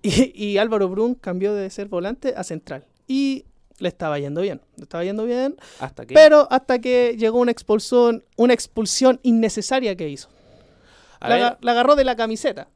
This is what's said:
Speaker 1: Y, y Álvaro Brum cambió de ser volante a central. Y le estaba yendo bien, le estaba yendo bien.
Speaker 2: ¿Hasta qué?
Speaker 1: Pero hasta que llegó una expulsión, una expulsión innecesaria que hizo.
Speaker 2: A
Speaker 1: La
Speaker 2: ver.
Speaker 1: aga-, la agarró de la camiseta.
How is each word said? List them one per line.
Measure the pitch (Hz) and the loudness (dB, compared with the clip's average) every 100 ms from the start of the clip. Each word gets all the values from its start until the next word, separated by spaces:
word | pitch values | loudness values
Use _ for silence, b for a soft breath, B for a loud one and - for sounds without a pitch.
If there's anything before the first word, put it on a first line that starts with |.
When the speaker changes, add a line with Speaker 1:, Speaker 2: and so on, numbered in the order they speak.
Speaker 1:
Y, | 208 165 262 - 208 | 0 2 0 -2 -4
y | 196 | -2
Álvaro | 220 214 190 | 0 0 -2
Brum | 190 233 | -2 -2
cambió | 247 196 180 196 | -4 -6 -4 -4
de | 208 196 | -4 -6
ser | - 202 | -10 -8
volante | 185 190 262 269 - | -6 -6 -6 -6 -8
a | |
central. | 185 165 - 139 _ _ - | -10 -12 -12 -16 _ _ -6
Y | 262 277 269 - _ _ _ | -2 -2 -4 -12 _ _ _
le | 180 | -8
estaba | 170 160 147 | -6 -6 -4
yendo | 139 151 | -4 -4
bien, | 196 151 _ - | -6 -6 _ -20
le | |
estaba | - 170 | -14 -8
yendo | 180 208 226 | -6 -6 -4
bien. | 240 269 370 B B | -4 -4 -8 B B
Speaker 2:
¿Hasta | - - - | -14 -14 2
qué? | |
Speaker 1:
Pero | 302 311 302 285 | 8 8 8 4
hasta | 254 262 247 | 0 0 -2
que | 247 247 240 233 | 0 0 0 0
llegó | 220 240 | 0 2
una | 240 | 0
expulsión, | 233 - 214 - 247 240 226 _ - | -2 -2 -2 2 2 2 0 _ 0
una | 247 | 2
expulsión | 233 - - 214 - 262 240 | 2 0 -6 -4 2 2 2
innecesaria | 254 226 220 - - 262 240 180 | 2 2 2 -4 -4 -2 -2 -6
que | 156 | -10
hizo. | 139 - _ _ - _ b b b b b | -10 -18 _ _ -20 _ b b b b b
Speaker 2:
A | - | -2
Speaker 1:
La | |
Speaker 2:
ver. | 233 | 0
Speaker 1:
aga-, | 240 240 | 0 -2
la | 240 | -2
agarró | 240 254 | 2 4
de | 294 | 4
la | 262 233 | 2 -2
camiseta. | 226 220 294 202 - | -4 -2 -4 -6 -16